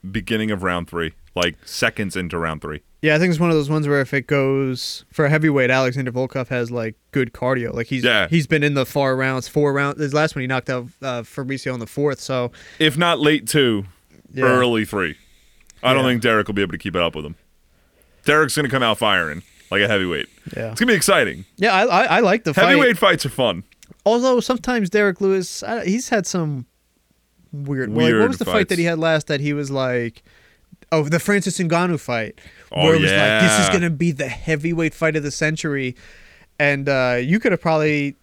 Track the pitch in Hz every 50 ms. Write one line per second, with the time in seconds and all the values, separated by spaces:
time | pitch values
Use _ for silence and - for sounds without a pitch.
0 | - 95 98 110 90 - 117 107 110 110 107 92 92 92 90 87 87 - - 85
1 | 82 80 - - - - _ 90 87 87 80 _ - - - - - 113 - -
2 | 104 95 - 92 90 85 90 85 82 80 80 76 - 76 76 73 _ _ _ _
3 | - 156 151 156 175 180 170 151 175 170 160 156 143 139 156 156 151 143 143 139
4 | 135 - - 139 123 - 147 139 135 135 139 135 135 131 127 123 - - - -
5 | - _ - - 156 139 156 156 156 160 143 139 127 123 127 131 131 127 120 139
6 | 131 127 120 127 131 127 - 139 123 - 135 123 120 117 120 120 113 110 110 _
7 | _ _ - 143 123 117 - - 123 127 135 127 117 113 - 117 117 - 135 127
8 | 123 123 117 104 92 - 160 170 143 - 160 151 143 147 143 139 131 - - 143
9 | 139 135 131 131 131 131 131 131 127 - - 151 147 143 139 139 143 143 139 -
10 | 151 139 135 151 156 156 - 143 127 127 131 127 - - 131 127 120 127 - _
11 | 139 135 123 120 113 - - - 135 127 135 131 - 135 127 120 113 - - 143
12 | 143 147 135 - - - 131 127 123 117 - - - - - - 156 160 127 151
13 | 175 170 170 131 147 147 156 143 123 - - 151 135 120 110 101 98 95 - _
14 | _ _ - - _ - - 131 135 127 127 127 123 123 117 110 107 - - 101
15 | 92 78 73 - _ _ _ _ _ _ _ _ _ _ - - - 127 131 135
16 | 131 127 123 117 113 120 113 107 101 - 101 101 98 87 80 80 - 98 82 90
17 | 85 85 - 78 76 73 82 _ _ _ _ _ _ _ _ _ _ _ _ _
18 | _ _ _ _ _ - 147 151 156 131 - 151 147 127 - - 120 113 107 -
19 | 117 107 98 92 85 78 73 87 - _ _ _ - _ - 101 101 107 110 98
20 | 92 90 82 71 - - _ _ _ - - - 110 110 110 - 240 - 214 165
21 | - 196 190 165 123 95 65 78 98 _ _ - 190 226 190 185 214 254 175 185
22 | 247 190 160 202 233 185 196 233 - 160 139 185 208 233 277 285 277 247 220 -
23 | 233 190 175 147 - 139 - - 127 113 92 85 - _ _ _ - _ - _
24 | _ 202 226 240 247 262 254 240 226 - 254 240 - 247 247 233 202 175 - 208
25 | 208 202 180 - 202 190 190 190 180 - - - - 202 226 233 - - 196 240
26 | - - 254 214 175 - - 185 160 151 143 131 120 _ _ _ _ _ _ _
27 | _ _ _ _ _ _ _ _ _ _ - 143 143 139 143 131 127 107 107 117
28 | 120 120 117 110 - - 269 - 226 - 180 214 185 - 190 175 170 170 170 160
29 | 165 160 160 156 - - 156 139 143 147 147 147 147 135 139 135 131 127 123 123
30 | 117 117 117 - _ _ _ _ _ _ _ _ _ _ - _ - _ 165 156
31 | 147 147 165 165 - - 202 202 - 196 - - 185 165 165 170 180 180 170 139
32 | - - 123 113 110 - - - - - - - - - - - 151 160 160 160
33 | - 92 95 98 - 107 107 - 214 220 214 - - - 185 180 175 170 160 139
34 | 170 170 147 135 147 127 120 - - 160 160 147 151 170 170 160 165 156 - -
35 | 165 160 156 156 143 143 131 - 160 151 160 156 - 156 143 139 131 127 127 -
36 | - - - - - - - _ - _ _ - 147 143 143 139 139 143 139 131
37 | 131 127 123 123 123 143 180 226 - 247 185 - - 170 160 156 151 151 151 147
38 | 143 143 139 _